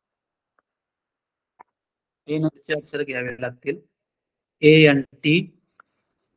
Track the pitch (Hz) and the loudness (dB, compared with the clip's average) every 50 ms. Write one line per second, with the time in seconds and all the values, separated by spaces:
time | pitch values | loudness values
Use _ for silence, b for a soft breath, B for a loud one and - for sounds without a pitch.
0 | _ _ _ _ _ _ _ _ _ _ _ _ _ _ _ _ _ _ _ _ | _ _ _ _ _ _ _ _ _ _ _ _ _ _ _ _ _ _ _ _
1 | _ _ _ _ _ _ _ _ _ _ _ - - _ _ _ _ _ _ _ | _ _ _ _ _ _ _ _ _ _ _ -20 -20 _ _ _ _ _ _ _
2 | _ _ _ _ _ - 151 156 156 156 - _ _ - 156 147 - - - 143 | _ _ _ _ _ -8 -6 -4 -4 -6 -6 _ _ -10 -10 -10 -10 -10 -10 -10
3 | 143 139 131 123 123 123 117 110 127 123 123 - - - 170 - - _ _ _ | -8 -8 -8 -8 -8 -10 -10 -10 -10 -10 -10 -10 -10 -10 -10 -10 -10 _ _ _
4 | _ _ _ _ _ _ _ _ _ _ _ - 156 151 156 160 156 147 139 139 | _ _ _ _ _ _ _ _ _ _ _ 2 4 6 6 6 6 4 4 2
5 | 135 - _ - - 147 156 180 - - - _ _ _ _ _ _ _ _ _ | -2 -8 _ -8 -4 -2 -2 -2 -2 -6 -12 _ _ _ _ _ _ _ _ _
6 | _ _ _ _ _ _ _ | _ _ _ _ _ _ _